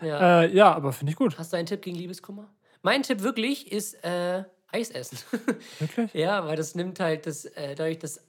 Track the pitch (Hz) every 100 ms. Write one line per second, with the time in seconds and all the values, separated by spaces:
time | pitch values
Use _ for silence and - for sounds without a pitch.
0 | 160 147 175 175 165 190 202 165 139 127
1 | 143 156 247 - 165 175 170 202 190 175
2 | 180 180 - 202 208 _ _ _ 185 262
3 | 262 226 214 233 233 277 - 208 208 -
4 | 170 180 175 185 190 _ _ 208 226 -
5 | 123 127 - 226 - 226 - - 156 -
6 | 226 - 165 202 160 156 156 170 180 180
7 | 180 156 160 143 - - 143 143 160 165
8 | 156 -